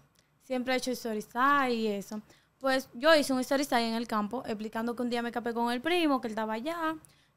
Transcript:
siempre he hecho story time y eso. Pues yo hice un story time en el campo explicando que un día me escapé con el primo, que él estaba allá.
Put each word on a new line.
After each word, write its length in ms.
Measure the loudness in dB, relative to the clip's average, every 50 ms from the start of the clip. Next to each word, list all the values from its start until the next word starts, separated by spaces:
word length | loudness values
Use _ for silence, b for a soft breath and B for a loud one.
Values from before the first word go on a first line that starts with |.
| -14 _ _ _ _ _ _ _ _
siempre 320 | -6 -4 -4 -2 0 0
he 40 | 0
hecho 120 | 0 -2
story 320 | -4 -4 -4 -4 -4 -4 -6
time 480 | -6 0 2 4 4 4 4 4 2 2
y 120 | 0 0
eso. 340 | 0 0 -2 -4 -6 -8 -10 -10 -12 -20 -20 _ _ _ _
Pues 300 | 0 0 2 0 0 -4 -8
yo 200 | 0 4 6 6
hice 180 | 6 6 4 2
un 60 | 0
story 240 | 0 0 0 0 2
time 260 | 2 2 2 2 2
en 40 | 0
el 140 | -2 -2 -2
campo 340 | -2 -2 -2 -2 -4 -6 -6
explicando 500 | -6 -6 -6 -6 -6 -6 -4 -4 -4 -4
que 60 | -2 -2
un 80 | -2
día 120 | -2 -2 -2
me 60 | -2
escapé 260 | -4 -4 -4 -2 -2
con 180 | 0 0 0 -2
el 80 | -2
primo, 400 | 0 2 2 4 4 4 2 2
que 60 | 0
él 60 | -2 -4
estaba 220 | -4 -4 -2 -4
allá. 420 | -4 -4 -6 -4 -2 -2 -2 -4 -4 -10 -18 _ _ _ _ _